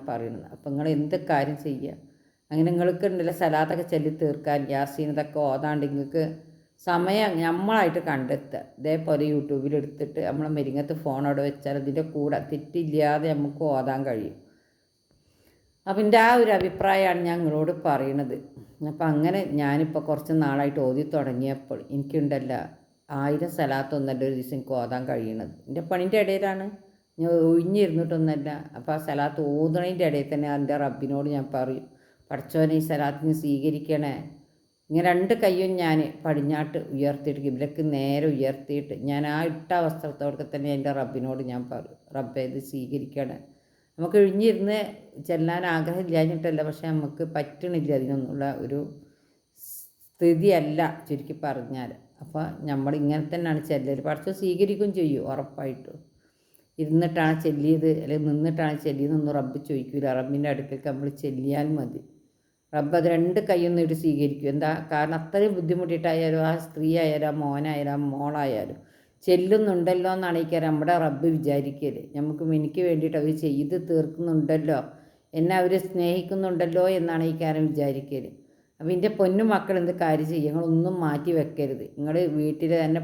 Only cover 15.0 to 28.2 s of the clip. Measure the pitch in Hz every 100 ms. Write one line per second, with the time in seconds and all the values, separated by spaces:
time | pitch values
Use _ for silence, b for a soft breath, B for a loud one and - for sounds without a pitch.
15 | _ _ b b b b b _ - 196
16 | 214 220 226 247 220 196 185 - 190 190
17 | 190 175 175 170 160 151 156 175 165 135
18 | 135 143 131 - - - - - 151 151
19 | 160 147 160 196 180 147 143 143 160 151
20 | 151 147 - 160 147 139 143 147 131 131
21 | 147 156 135 123 135 135 - 127 - 139
22 | 139 160 143 139 127 123 78 - _ _
23 | - 143 143 147 170 170 143 135 135 147
24 | 135 131 131 127 127 131 127 131 117 127
25 | 127 123 110 110 90 - - 147 165 180
26 | 185 214 196 196 196 190 202 202 b b
27 | _ - 165 170 165 165 170 202 190 160
28 | 160 165